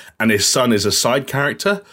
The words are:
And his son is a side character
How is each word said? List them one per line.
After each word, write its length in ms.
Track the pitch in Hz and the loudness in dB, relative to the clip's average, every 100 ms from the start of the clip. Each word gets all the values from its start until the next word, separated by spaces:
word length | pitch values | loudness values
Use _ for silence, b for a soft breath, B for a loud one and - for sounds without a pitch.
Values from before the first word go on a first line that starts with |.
| B B | B B
And 100 | 113 | 0
his 160 | 104 - | 2 2
son 260 | 139 123 | 2 2
is 140 | 107 101 | 2 0
a 60 | |
side 340 | - 120 135 135 | 0 0 0 -2
character 560 | 135 143 - 196 202 - | -2 -2 -2 -2 -2 -6